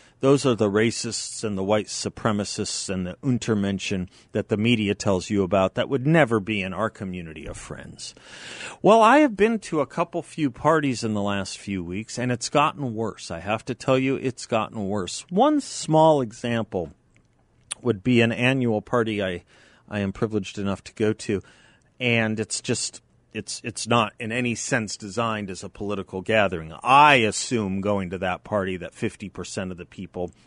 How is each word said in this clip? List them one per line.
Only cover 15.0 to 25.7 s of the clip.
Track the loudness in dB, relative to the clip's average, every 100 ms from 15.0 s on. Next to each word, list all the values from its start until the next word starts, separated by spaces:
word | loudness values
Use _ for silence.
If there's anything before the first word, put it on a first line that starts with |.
| -4 -8 -4
One | 2 4 4
small | -2 -8 2 6 6 6
example | 2 -6 -4 -2 -2 -4 -6 -10 _ _ _ _ _ _ -14 -6
would | -2 0
be | 4 4
an | 4
annual | 4 2 2 2 0
party | 0 0 0 0
I, | -2 -4 _ _ _ _ -8
I | -4
am | -4
privileged | -2 -2 -2 -4 -6
enough | -4 -4
to | -8
go | -2 0
to | 0 -2 -4 -4 _ _ _ _ -4
and | 0 2 0 -2
it's | -4 -6
just, | -4 -4 -4 -10 _ _ _
it's, | -12 -10 -10
it's | -10 -8 0
not | 0 0 -4
in | -6
any | -2 -2 -4
sense | -2 -2 -2 -8
designed | -10 -4 -4 -4 -6
as | -10
a |
political | -12